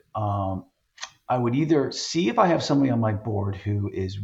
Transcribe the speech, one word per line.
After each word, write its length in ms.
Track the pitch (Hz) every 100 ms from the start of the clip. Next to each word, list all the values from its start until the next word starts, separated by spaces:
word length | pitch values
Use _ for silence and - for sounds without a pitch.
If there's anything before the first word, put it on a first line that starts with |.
| _
um, 520 | 110 104 101 95 95 - _ _ - - _ -
I 80 | 127
would 200 | 120 127
either 340 | 156 156 131
see 380 | - - 165 196
if 100 | 233
I 80 | 190
have 160 | 156
somebody 260 | - 143 135
on 100 | 117
my 120 | 110
board 440 | 104 117 101 98 98
who 340 | 104 104 101
is 280 | - 95 101